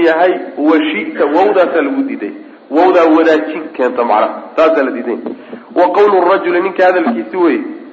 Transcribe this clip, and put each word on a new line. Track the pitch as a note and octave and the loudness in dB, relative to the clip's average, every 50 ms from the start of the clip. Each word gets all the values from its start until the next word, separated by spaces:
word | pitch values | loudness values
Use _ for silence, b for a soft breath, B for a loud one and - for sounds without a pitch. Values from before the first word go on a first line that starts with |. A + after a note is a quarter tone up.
| E3+ | 4
yahay | D#3+ D#3+ D#3+ F3+ F#3 F3 C#3 - - - | 2 4 4 2 2 2 0 -6 -10 -6
wa | C3 C#3+ D3+ D#3+ D#3 | -2 0 2 2 2
shi'ta, | D3+ D#3 D#3+ D#3+ D#3 - - - E3+ | 0 -2 -4 -6 -6 -6 -4 -2 -2
wawdaasaa | C#3+ D3 E3+ G3 G#3 - F#3 F3 D#3 E3 E3 D3 | 0 2 2 2 2 2 2 2 2 0 -2 -2
lagu | C#3 C3+ C3+ C3+ | -2 -2 -4 -4
diiday. | A#2+ A2+ G#2+ G#2+ G2+ - - B B B B B B | -4 -6 -8 -8 -10 -10 -12 B B B B B B
Wawdaa | C3+ D3+ F3 F#3 F3+ F3+ E3 D#3+ D#3 | 0 2 2 4 4 4 4 4 4
wadaajin | E3 E3 E3 D#3 D3+ - - - - - - - | 4 4 4 2 2 0 -4 -8 -10 -10 -10 -6
keenta | - - - C3+ B2+ A#2+ | -4 -4 -2 -2 -2 -2
macnaha. | A#2 G#2 G#2+ - C3 - - - - - | 0 2 0 0 -2 -4 -8 -14 -8 -2
Saasaa | - D#3+ D#3+ D#3+ D#3 C3+ | 0 2 2 2 0 -2
la | B2+ | -2
diidan | A2+ - - A#2+ G#2+ - | -4 -6 -6 -6 -6 -6
yahay. | - - - B B B B B B B A#2+ | -8 -12 -14 B B B B B B B 0
Wa | D#3+ F3+ F3 F3 | 0 0 2 4
qawlu | F#3+ G#3 G#3 G3 F#3 F3 | 4 4 4 4 4 2
rajuli, | F3 F#3+ F#3 E3+ F3 F3 F3 F#3 | 2 2 0 0 -2 -2 -2 -2
ninka | F#3+ F3+ - F#3 | -2 0 2 2
hadalkiisi | F#3 F3+ F3+ E3 A#3+ A#3 A#3 - - - | 2 4 2 0 -2 -2 -4 -6 -6 -4
weeye, | F#3 F3 E3 C3 - - - - - - - | 0 0 2 0 0 -4 -8 -12 -14 -18 -20